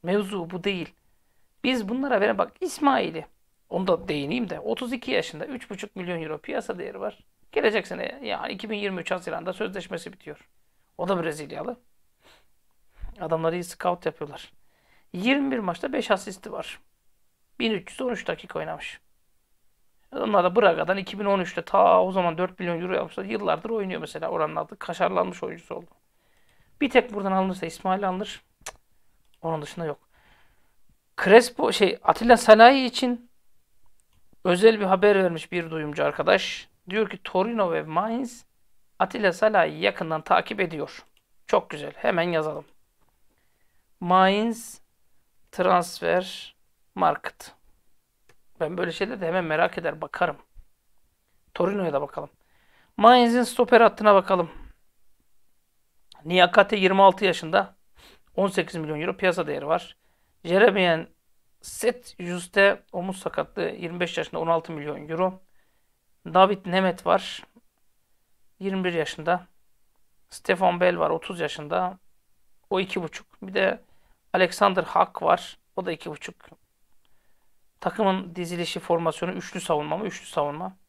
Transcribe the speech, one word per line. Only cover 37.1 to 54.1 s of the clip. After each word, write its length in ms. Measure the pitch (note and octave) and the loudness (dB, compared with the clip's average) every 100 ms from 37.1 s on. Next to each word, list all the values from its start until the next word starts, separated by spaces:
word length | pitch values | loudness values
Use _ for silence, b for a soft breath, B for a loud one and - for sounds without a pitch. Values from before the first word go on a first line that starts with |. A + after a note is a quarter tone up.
ki 80 | - | -6
Torino 480 | - F#3 G#3 A#3 F#3+ | -4 -2 0 0 -2
ve 100 | D#3+ | -2
Mainz 640 | D#3 D#3+ G#3+ A#3 B3 - _ _ _ - _ _ | -2 -4 -2 -4 -6 -12 _ _ _ -20 _ _
Atilla 340 | F#3 - G3+ | -4 2 0
Salahi'yi 480 | F3 G#3+ G#3 D#3+ D#3 | 2 2 4 2 2
yakından 400 | G3 G3 E3 D#3 | -2 -2 -6 -6
takip 380 | - F3 - G#3 | 2 2 2 -4
ediyor. 440 | F3+ D#3 D3 - - _ _ _ - | -4 -4 -10 -12 -20 _ _ _ -2
Çok 240 | G3 - | -2 -2
güzel. 220 | D3 C#3+ - | -12 -12 -4
Hemen 260 | - F3 | -2 0
yazalım. 420 | F3 E3 D#3 D3+ - _ _ _ _ _ _ _ _ _ _ _ _ _ | 0 -2 -2 -8 -14 _ _ _ _ _ _ _ _ _ _ _ _ _
Mainz 800 | F3 F#3 F#3+ G3+ A3+ A3+ - - _ _ _ _ _ _ _ | 2 6 6 4 -2 -4 -10 -20 _ _ _ _ _ _ _
transfer 1040 | - F#3 F3+ F3 - E3+ F3 F#3 - - _ _ _ _ | -2 4 4 2 -4 0 0 0 -12 -16 _ _ _ _
market. 600 | - E3+ D3 - _ - _ _ _ _ _ _ _ _ - _ - | 0 0 0 -8 _ -20 _ _ _ _ _ _ _ _ -20 _ -8
Ben 160 | D#3 F3+ | -8 -4
böyle 140 | F3 | -6
şeyleri 280 | D#3+ G3+ B3 | -4 -6 -4
de 60 | E3+ | -2
hemen 180 | F3+ | -2
merak 340 | E3 D#3 F3+ - | -2 0 0 0
eder, 220 | E3 D3+ | -8 -8
bakarım. 360 | D#3 - F3 C#3+ _ - - _ _ _ _ _ _ _ _ | -10 -4 -4 -4 _ -20 -20 _ _ _ _ _ _ _ _
Torino'ya 380 | - F3+ G3+ F3 | -2 -2 0 -2
da 80 | C#3 | -4
bakalım. 300 | C#3+ - D3 _ _ _ _ _ _ - | -6 -10 -14 _ _ _ _ _ _ 6
Mainz'in 460 | A3 B3 A#3 A#3+ | 8 8 6 4
stoper 380 | A#3 - B3 A#3 | 0 0 6 8
hattına 340 | A3+ A3+ G#3+ | 6 6 6